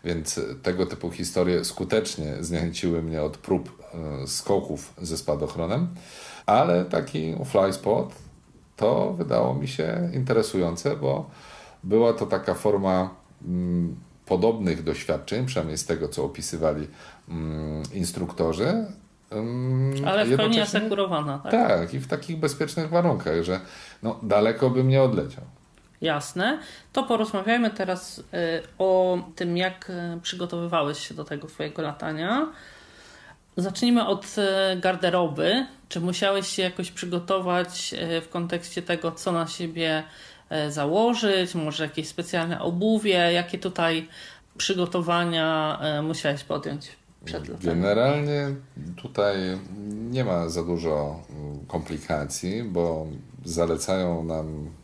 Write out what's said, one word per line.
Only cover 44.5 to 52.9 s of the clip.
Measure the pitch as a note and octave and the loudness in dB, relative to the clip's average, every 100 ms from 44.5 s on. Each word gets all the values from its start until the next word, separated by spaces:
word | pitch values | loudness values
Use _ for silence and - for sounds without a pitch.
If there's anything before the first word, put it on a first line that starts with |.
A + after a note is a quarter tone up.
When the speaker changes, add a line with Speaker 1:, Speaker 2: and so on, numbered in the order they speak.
| - | -6
Speaker 2:
przygotowania, | - F#3+ F3 F3+ E3 F3 E3+ E3 D#3+ D#3+ D#3 - D#3 D3 | -2 0 2 0 2 2 4 2 4 2 0 0 -2 0
y, | |
musiałeś | D#3 E3 D3+ C#3+ | -2 0 0 -2
podjąć | - D#3 D3+ D3 - - _ _ - | -2 -4 -4 -8 -10 -20 _ _ -10
przed | D#2+ D2+ | -10 -8
lataniem? | - F2+ E2+ | -4 0 2
Speaker 1:
Generalnie | F#2+ G#2 B2+ D3 D3 D3 C#3+ C3+ - - D3+ F3 | 4 6 6 4 2 0 -2 -4 -10 -14 -12 -10
tutaj | - - G2+ G2 F#2 F#2 F#2+ G2+ G#2 G#2+ A2+ | -8 2 2 2 0 -4 -8 -12 -8 -8 -4
nie | B2+ A#2+ | -2 0
ma | F2 E2+ | 2 0
za | E2+ | -2
dużo, | E2 E2+ E2 D2+ D2 D#2+ - | -2 -2 0 0 -2 -6 -12
mm, | D2+ D2 C#2+ C#2 | -12 -10 -10 -6
komplikacji, | E2+ D#2+ D#2 - D#2 D2 - F2+ G#2 | -6 -4 -8 -2 -2 -2 -4 -4 -4
bo | A#2 F2 E2+ | -2 0 0